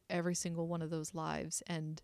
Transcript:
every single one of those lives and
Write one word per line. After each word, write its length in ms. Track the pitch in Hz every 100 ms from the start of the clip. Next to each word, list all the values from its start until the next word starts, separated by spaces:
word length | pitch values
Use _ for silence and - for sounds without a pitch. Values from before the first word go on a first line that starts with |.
| -
every 260 | 180 170
single 340 | 170 175 165 165
one 120 | 170
of 80 | 160
those 240 | 165 156
lives 480 | 165 160 156 156 - -
and 340 | 170 156 156